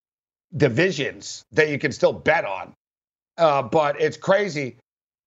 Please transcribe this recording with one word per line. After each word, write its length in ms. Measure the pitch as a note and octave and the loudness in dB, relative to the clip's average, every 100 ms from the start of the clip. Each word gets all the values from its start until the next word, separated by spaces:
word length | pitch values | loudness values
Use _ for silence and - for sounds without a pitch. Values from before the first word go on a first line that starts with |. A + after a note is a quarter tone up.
| _ _ _ _ _ D3 | _ _ _ _ _ 0
divisions 880 | C#3 A2+ F#3+ C#3+ A2+ - - - - | 2 2 0 0 -6 -8 -14 -18 -6
that 180 | C3 D#3 | 0 0
you 100 | C#3+ | 0
can 120 | D3 | -4
still 220 | G#2 E3+ | 0 0
bet 320 | G#2+ - E3 | 0 0 0
on. 300 | G#2+ F#2+ F2 - _ _ _ _ _ - | -2 -8 -12 -18 _ _ _ _ _ 0
Uh, 240 | D#3+ C#3 | 2 2
but 380 | A#2+ D#3+ D3 - | 2 2 2 0
it's 160 | D#3 - | -2 -2
crazy. 600 | - G3 G3+ D3 C3 - _ _ _ _ | 0 0 0 -6 -8 -12 _ _ _ _